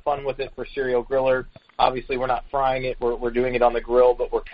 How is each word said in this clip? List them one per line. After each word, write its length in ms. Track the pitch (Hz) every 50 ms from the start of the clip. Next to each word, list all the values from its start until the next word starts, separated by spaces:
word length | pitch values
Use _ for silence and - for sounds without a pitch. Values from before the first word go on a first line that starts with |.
| -
fun 200 | 147 143 139 139
with 160 | 135 131 135
it 120 | 135 131 -
for 120 | - 120 - -
Serial 300 | 143 131 127 123 120 117
Griller. 420 | - 135 135 131 131 127 127 123 - - - _ _ _ -
Obviously, 380 | 127 127 127 127 113 - 135
we're 100 | 123 131
not 180 | 127 123 - - -
frying 340 | - 139 135 131 131 131 127
it. 120 | 127 120 -
We're, 160 | 123 120 120
we're 140 | 110 123 120
doing 240 | 117 120 127 127 123
it 80 | 120 120
on 100 | 120 117
the 80 | 117
grill, 340 | - 117 120 123 123 123 123
but 180 | 123 123 - -
we're 100 | 110 - -